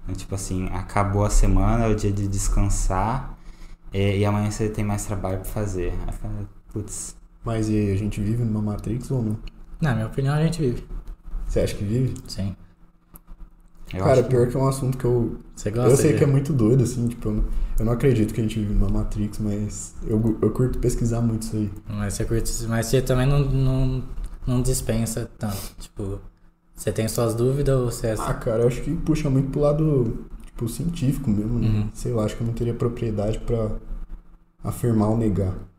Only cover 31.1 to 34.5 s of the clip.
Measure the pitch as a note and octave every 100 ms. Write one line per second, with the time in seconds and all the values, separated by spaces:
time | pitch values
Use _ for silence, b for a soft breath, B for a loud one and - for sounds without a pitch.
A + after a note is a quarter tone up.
31.1 | C#3+ - G2+ G#2+ A#2+ A2+ G#2+ G#2 - B2
32.1 | A#2 G#2+ - A#2 A#2 A#2 A#2 A#2+ A#2+ A#2
33.1 | G2+ G#2 G#2+ - A#2 A2 G#2+ - - -
34.1 | - - - _